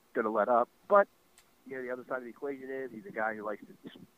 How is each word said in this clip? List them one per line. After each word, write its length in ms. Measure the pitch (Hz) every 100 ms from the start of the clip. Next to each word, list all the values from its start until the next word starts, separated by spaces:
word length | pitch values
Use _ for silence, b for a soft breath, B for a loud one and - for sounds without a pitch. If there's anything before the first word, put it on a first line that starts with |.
| _
gonna 160 | 123 110
let 180 | 107 104
up. 200 | 120 123 _ -
But, 200 | 202 196 _ _ - _ _ -
you 100 | 131
know, 60 |
the 80 | 123
other 140 | 127 120
side 100 | 127
of 60 |
the 60 | 120
equation 380 | 110 143 135 131
is 200 | 135 127
he's 160 | 110 101
a 60 |
guy 220 | 110 110
who 100 | 107
likes 180 | 104 104
to 280 | - - -
t-, 100 | - -